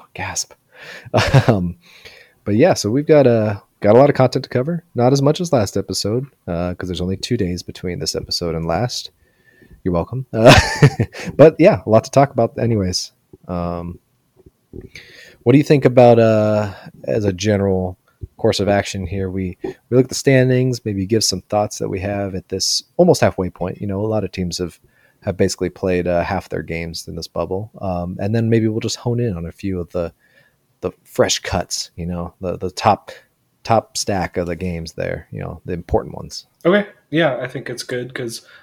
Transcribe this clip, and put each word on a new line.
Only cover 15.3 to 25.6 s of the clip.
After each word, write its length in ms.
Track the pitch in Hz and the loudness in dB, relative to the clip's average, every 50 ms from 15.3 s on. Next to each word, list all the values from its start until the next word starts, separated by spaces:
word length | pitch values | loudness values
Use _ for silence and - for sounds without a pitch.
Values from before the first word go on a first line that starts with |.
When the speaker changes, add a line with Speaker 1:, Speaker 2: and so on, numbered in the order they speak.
| - _ - | -16 _ 2
Speaker 1:
what 100 | 117 131 | 4 4
do 40 | |
you 60 | 147 139 | 4 6
think 200 | - 156 135 - | 4 4 4 4
about, 340 | 135 123 127 123 120 117 117 | 4 6 8 8 8 8 8
uh, 520 | 113 113 110 107 107 107 107 107 107 101 98 - - - - - - | 6 4 4 4 2 2 2 0 0 -2 -6 -12 -18 -20 -20 -12 -6
as 200 | - - 117 104 | -4 -2 -2 0
a 80 | 101 92 | -2 -2
general 640 | 87 95 107 104 98 98 98 95 92 92 92 92 _ _ _ _ _ - - _ | -2 0 0 2 2 2 2 0 0 -2 -4 -8 _ _ _ _ _ -18 -18 _
course 220 | - - 113 98 - | -2 0 0 0 0
of 100 | 98 98 | 0 0
action 380 | 101 101 98 - - 98 92 | 0 0 0 -2 -6 -8 -6
here? 220 | 85 98 98 95 92 | -6 -6 -4 -4 -4
We, 260 | 92 95 95 90 85 _ - | -4 -4 -6 -6 -6 _ -10
we 120 | - - _ _ - | -12 -12 _ _ 0
look 140 | 117 131 127 | 2 2 2
at 40 | - | 2
the 60 | - | -2
standings, 720 | - - 139 135 131 127 127 127 127 127 131 123 117 - | -4 0 4 4 4 4 4 2 2 0 0 -2 -4 -6
maybe 220 | 110 101 98 95 | -6 -4 -4 -2
give 160 | 95 113 110 101 | 0 0 0 0
some 180 | - 95 92 | 0 -4 -4
thoughts 380 | - - 107 104 104 104 - - | -6 -2 -2 -2 -2 -2 -4 -6
that 100 | 113 104 | -6 -6
we 100 | 101 95 | -6 -4
have 340 | 92 101 101 101 101 98 92 | -4 -4 -4 -4 -4 -6 -6
at 140 | 92 - - | -10 -10 -8
this 340 | 95 95 - - - - - _ _ | -6 -4 -4 -4 -4 -6 -8 _ _
almost 240 | - 175 175 139 - | 2 4 4 4 4
halfway 280 | 120 98 - - 92 87 | 2 0 0 0 -6 -6
point. 320 | - - - 92 - - | -6 -8 -8 -8 -8 -8
You 60 | - | -8
know, 120 | 101 95 98 | -6 -6 -4
a 60 | 107 | -4
lot 180 | 110 107 107 98 | -2 -2 -4 -4
of 80 | 90 | -6
teams 280 | - - 92 87 82 - | -6 -6 -6 -6 -4 -6
have, 200 | 90 82 - _ _ _ _ _ _ _ _ _ | -6 -8 -10 _ _ _ _ _ _ _ _ _
have 160 | - 104 90 | -8 -6 -2
basically 320 | 90 101 92 - - | 0 0 -2 -2 -2